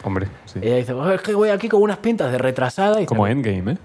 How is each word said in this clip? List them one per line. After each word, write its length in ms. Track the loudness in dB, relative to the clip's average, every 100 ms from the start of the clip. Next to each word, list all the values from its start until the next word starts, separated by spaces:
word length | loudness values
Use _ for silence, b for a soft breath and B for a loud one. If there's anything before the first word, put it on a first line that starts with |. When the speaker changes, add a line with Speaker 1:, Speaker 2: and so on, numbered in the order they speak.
Speaker 1:
Hombre, 240 | -6 -4 -6 -10 -14
sí. 140 | -6
Speaker 2:
Ella 140 | 0 0
dice, 160 | -2
"Oh, 180 | -4 -2
es 100 | -2
que 140 | 0
voy 140 | 0 2
aquí 180 | 0 2
con 140 | 4
unas 160 | 4 2
pintas 320 | 0 0 0
de 60 | 0
retrasada". 600 | 0 0 -2 0 2 2
Y 60 | 2
Speaker 1:
Como 200 | 2 2
Speaker 2:
dice, 60 | 0 -2
Speaker 1:
Endgame, 220 | -2 -2
¿eh? 60 | -4